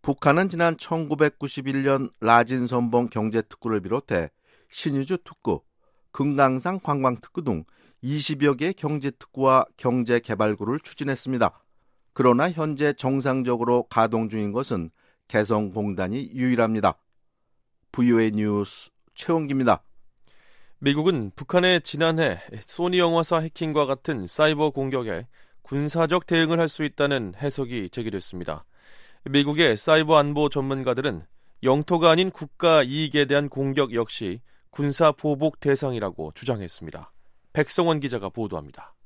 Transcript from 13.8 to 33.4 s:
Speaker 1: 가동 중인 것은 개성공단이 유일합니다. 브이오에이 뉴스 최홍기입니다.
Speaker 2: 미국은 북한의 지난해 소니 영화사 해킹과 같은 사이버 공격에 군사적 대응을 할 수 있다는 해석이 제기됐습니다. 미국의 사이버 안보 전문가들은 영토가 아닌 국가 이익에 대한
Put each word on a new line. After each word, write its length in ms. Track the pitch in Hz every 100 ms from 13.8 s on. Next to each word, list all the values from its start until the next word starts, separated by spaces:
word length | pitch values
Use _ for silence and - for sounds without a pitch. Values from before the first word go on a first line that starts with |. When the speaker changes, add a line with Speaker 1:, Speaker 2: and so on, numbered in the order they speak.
| 117
Speaker 1:
가동 380 | - 113 113 110
중인 240 | 107 104
것은 380 | 107 135 107 80 _ _ _ _
개성공단이 1040 | 113 107 110 104 95 104 98 95 117 123
유일합니다. 600 | 127 127 123 113 110 98 85 _ _ _ _ _ _ _ _ _
브이오에이 380 | - 120 117 110
뉴스 600 | 107 107 104 101 - - _ _
최홍기입니다. 680 | - - 165 147 135 123 92 _ - - _ - - _ - - -
Speaker 2:
미국은 540 | 135 143 160 165 104 -
북한의 460 | - 180 180 180
지난해 560 | - 143 165 160 151 87 - 110
소니 380 | - - 175 180
영화사 420 | 170 165 160 165
해킹과 440 | 160 - 160 151
같은 420 | 139 135 - 135 90
사이버 440 | - 151 147 151
공격에 560 | 139 135 131 113 85 123 - - -
군사적 640 | - 139 147 165 160 175 -
대응을 340 | 165 160 165
할 80 | 165
수 160 | -
있다는 500 | 151 - 143 139 104 90
해석이 540 | 143 139 127 120 92
제기됐습니다. 720 | - 110 98 - 92 87 76 - _ _ - - -
미국의 520 | - 139 143 151 160 107
사이버 400 | - 156 156 156
안보 320 | 143 147 147
전문가들은 760 | 147 135 135 127 123 139 90 - - _ -
영토가 460 | 127 139 151 175 165
아닌 200 | 160 185
국가 540 | - 147 - 175 160
이익에 420 | 127 143 156 147 139
대한 220 | 143